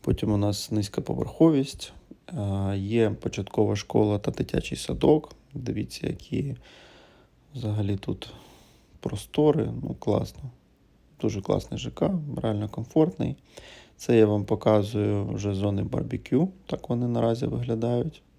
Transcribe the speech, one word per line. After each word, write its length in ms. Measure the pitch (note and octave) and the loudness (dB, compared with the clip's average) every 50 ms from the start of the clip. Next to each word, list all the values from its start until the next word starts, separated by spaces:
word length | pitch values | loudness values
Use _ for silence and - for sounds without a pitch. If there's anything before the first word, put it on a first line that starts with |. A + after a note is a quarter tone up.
потім 320 | - - - - - A2 G#2+ | 0 0 0 0 2 2 2
у 40 | |
нас 340 | G2+ G2+ G#2 G2+ - - - | 2 2 2 0 -2 -4 -2
низька 300 | - G#2+ G#2 - - - | -2 -2 -2 -2 -4 -6
поверховість, 920 | - - - - - - - - D#3+ E3 D#3+ C#3 C3+ - - - - - - - - _ - _ _ - | -4 -2 -2 -2 -2 -4 2 6 6 6 6 4 0 -2 -6 -14 -14 -16 -16 -20 -20 _ -20 _ _ -10
е, 500 | F3+ D3 G#2 G2+ G2 G2 G2 G2 G2 G2 | -6 -4 -2 0 0 0 0 0 -2 -2
є 320 | F#2+ G2+ A2+ A#2 A2+ G#2 | -4 0 2 2 2 2
початкова 680 | F#2+ - - - - - G2 - - - G#2+ G#2 G#2 | 2 -2 -6 -6 -4 -4 -8 -4 0 2 2 2 2
школа 420 | G#2 - - - A2 G#2+ G#2 G#2 G2+ | -2 -4 0 2 4 4 4 2 0
та 120 | - - | -2 -4
дитячий 480 | A2 - - - - - - - - - | -2 -2 -4 0 0 -2 -2 -2 -8 -8
садок. 560 | - - - - - C#3+ D3+ D#3 - - - _ _ _ - | -6 -6 -2 4 6 6 6 6 4 -4 -20 _ _ _ -12
Дивіться, 520 | C#3+ B2+ - - G#2 - - - - - | -8 -6 -4 -4 -4 -6 -6 -8 -8 -6
які 500 | - - - - - - - D3 C#3 B2+ - - - - - - - - - - - - - _ _ _ _ _ _ - | -6 -6 -6 -8 -6 -4 -4 -4 -4 -6 -10 -12 -20 -20 -20 -20 -20 -20 -20 -20 -20 -20 -20 _ _ _ _ _ _ -12
взагалі 420 | - - G#2+ G#2 G#2+ G#2 G2 G#2 | -6 -4 -2 -2 0 0 0 -2
тут 360 | F#2+ - - - - - - - - - - - - - - _ _ _ _ _ - | -2 -2 -6 -6 -6 -8 -16 -18 -20 -20 -20 -20 -20 -20 -20 _ _ _ _ _ -8
простори, 680 | - - - G#2 - - - - D3+ D3+ D3 D#3+ A2+ A2+ A2+ A#2 - | -6 -6 -6 -6 -10 -4 0 4 4 4 4 4 0 -2 -4 -6 -6
ну, 120 | - - | -8 -8
класно. 560 | - - - G2+ G#2+ - - - - - C3 - _ _ _ _ _ _ _ _ _ _ _ _ _ | -6 -2 0 0 0 0 -2 -8 -14 -16 -16 -16 _ _ _ _ _ _ _ _ _ _ _ _ _
Дуже 200 | - A2 G#2 G2+ | -4 -2 -2 -2
класний 400 | F#2+ - G2+ G2 - - - - | -2 0 -2 -2 -2 -6 -8 -8
Ж 100 | B2 B2 | -8 -8
К, 280 | A#2+ - - - G3 F3 D3+ D3 A#2+ - - | -4 -2 0 0 0 -2 -4 -6 -6 -4 -2
реально 260 | A2+ G#2+ G2+ G#2 G#2 | -2 -2 -2 -4 -4
комфортний. 680 | - - A#2+ - - D#3 D#3 F3 F#3 - - - - - _ _ - - - - - - - - _ | -6 -8 -10 -2 2 4 4 4 2 -4 -4 -4 -4 -8 _ _ -20 -20 -20 -20 -20 -20 -20 -20 _
Це 200 | _ - - A#2+ | _ 0 4 6
я 100 | A2+ A2 | 6 6
вам 180 | G#2 G#2 G#2 G2+ | 6 6 2 2
показую 840 | - A2 G#2 - A2+ G#2+ G#2+ G#2 G#2 A2+ G#2 G#2 G#2 G#2 G2+ G2 | 0 -2 2 4 6 6 6 4 2 0 0 0 2 0 0 -2
вже 280 | G2 - - G2 G2+ G2+ | -2 -4 -2 -2 -2 -2
зони 280 | F#2+ G2+ G#2 G2+ G2 G2 | 0 0 0 0 0 -2
барбекю, 680 | - - - - - - - - - - B2+ E3 F#3+ - - - | -2 -2 -2 -2 -2 -6 -8 -4 0 2 2 2 2 -2 -10 -8
так 220 | - - - - - | -8 -8 -8 -4 -4
вони 200 | B2 A#2+ B2 A#2+ | -2 -2 0 0
наразі 380 | A#2+ A#2 A#2 A#2 A#2 A#2 A#2+ | 0 0 2 0 0 0 -2
виглядають. 760 | A2+ A2 A#2+ A#2+ A#2+ A#2 A2+ A2+ A#2 A#2+ A#2+ B2 E3 - - _ _ _ | -2 -2 -2 -2 -2 -2 -2 0 0 0 0 0 -2 -6 -10 _ _ _